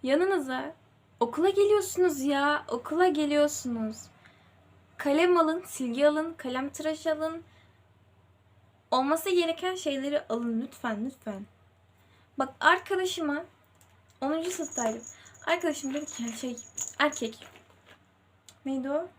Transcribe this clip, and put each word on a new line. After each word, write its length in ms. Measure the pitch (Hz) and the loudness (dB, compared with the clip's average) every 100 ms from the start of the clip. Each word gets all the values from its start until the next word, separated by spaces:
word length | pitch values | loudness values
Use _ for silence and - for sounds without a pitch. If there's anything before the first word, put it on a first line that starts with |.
Yanınıza 720 | 254 285 370 381 262 254 277 330 _ _ _ _ | 2 2 4 0 -2 -6 -8 -14 _ _ _ _
okula 280 | 240 294 359 | -2 2 2
geliyorsunuz 720 | 392 403 415 381 - 359 285 | 4 6 4 2 2 2 2
ya. 440 | 269 277 285 294 - | 0 2 2 0 -2
Okula 400 | 233 - 311 370 | -6 -2 4 4
geliyorsunuz. 880 | 294 294 294 294 - 247 233 220 220 - _ - _ _ _ _ _ _ - | 4 2 4 4 2 -6 -4 -4 -6 -18 _ -20 _ _ _ _ _ _ -6
Kalem 400 | 285 285 359 349 | 2 4 6 6
alın, 280 | 320 330 - | 4 0 -6
silgi 420 | - 254 233 294 | -6 -4 4 4
alın, 260 | 302 330 | 4 -4
kalem 360 | 330 254 254 277 | -6 -6 -6 -6
tıraş 360 | - 311 311 330 | -6 -6 -2 -2
alın. 360 | 302 320 330 330 _ _ _ _ _ _ _ _ _ _ _ _ _ _ | -2 -4 -6 -14 _ _ _ _ _ _ _ _ _ _ _ _ _ _
Olması 400 | 254 269 320 392 | 2 2 0 2
gereken 440 | 359 330 330 359 | 2 2 0 -4
şeyleri 480 | 370 311 277 277 294 - | -2 -4 -2 -2 -2 -2
alın 320 | 226 233 226 | -4 -2 -2
lütfen, 460 | 262 - 240 208 240 | -4 -8 -6 -4 -6
lütfen. 400 | - - 196 202 _ _ _ _ _ _ _ _ - | -8 -12 -10 -12 _ _ _ _ _ _ _ _ -6
Bak 160 | 262 - | -6 2
arkadaşıma, 840 | 311 370 - 381 370 359 302 294 349 _ _ _ _ _ _ _ | 4 4 2 -2 -2 -2 -2 -2 -6 _ _ _ _ _ _ _
onuncu 300 | 269 320 339 | -4 -2 -4
sınıftaydım. 520 | 359 302 - 226 220 - - - - - | -6 -6 -2 -2 -4 -12 -20 -20 -12 -2
Arkadaşım 480 | 349 349 285 269 | 0 0 -2 -4
dedi 120 | 277 294 | -6 -8
ki 160 | - | -8
yani 140 | 233 226 | -8 -6
şey, 200 | 254 233 - - - - | -8 -8 -14 -12 -12 0
erkek. 480 | 294 294 226 - - - _ - _ - _ _ _ _ - _ 269 | 0 0 -8 -8 -20 -20 _ -20 _ -20 _ _ _ _ -20 _ -6
Neydi 240 | 269 262 | -4 -2
o? 180 | 294 370 | -4 -4